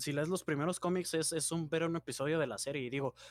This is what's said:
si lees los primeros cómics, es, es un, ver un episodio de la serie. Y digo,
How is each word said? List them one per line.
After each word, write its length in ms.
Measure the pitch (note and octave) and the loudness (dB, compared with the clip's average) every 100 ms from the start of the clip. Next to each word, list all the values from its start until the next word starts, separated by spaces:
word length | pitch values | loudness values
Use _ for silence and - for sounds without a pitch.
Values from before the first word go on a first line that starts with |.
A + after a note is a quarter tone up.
si 120 | D3 | -2
lees 160 | C#3+ D#3 | 0 2
los 160 | F#3 | 0
primeros 360 | - C#3+ D#3 F3 | 0 0 0 0
cómics, 340 | F3+ F3+ F3 | 0 0 0
es, 180 | D#3+ D#3 | 0 0
es 180 | E3 - | 0 0
un, 160 | E3+ D#3 | 0 0
ver 160 | D#3+ | 0
un 120 | E3 E3+ | 2 0
episodio 420 | - B2+ C#3+ D#3+ | -4 -2 0 2
de 80 | C3+ | 2
la 120 | G#2 | -2
serie. 240 | - C#3+ | -4 -2
Y 80 | B2 | -2
digo, 240 | C3+ C3+ - - | 0 -2 -4 -12